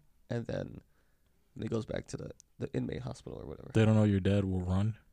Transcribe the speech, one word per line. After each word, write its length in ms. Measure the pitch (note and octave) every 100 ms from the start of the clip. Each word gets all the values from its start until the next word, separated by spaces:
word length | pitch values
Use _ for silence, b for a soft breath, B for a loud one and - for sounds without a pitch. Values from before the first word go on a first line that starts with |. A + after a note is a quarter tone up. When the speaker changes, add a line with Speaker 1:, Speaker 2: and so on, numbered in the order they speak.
| _ _ _
Speaker 1:
and 160 | A#2+ A2+
then 340 | F#2+ - - _ _ _ _ _ _ _ -
he 80 | A2
goes 180 | A2+ -
back 220 | - -
to 100 | -
the, 140 | - - - _
the 120 | -
inmate 280 | C3 B2+ -
hospital 360 | B2 - - A#1
or 60 | C#2
whatever. 220 | - -
Speaker 2:
They 100 | A2
don't 120 | A2 A2
know 80 | G#2+
your 140 | G2
dad 260 | F#2 G2+ F#2+
will 160 | F#2
run? 340 | F2+ F#2 G#2+ G#2+
Speaker 1:
<laughs> 60 | _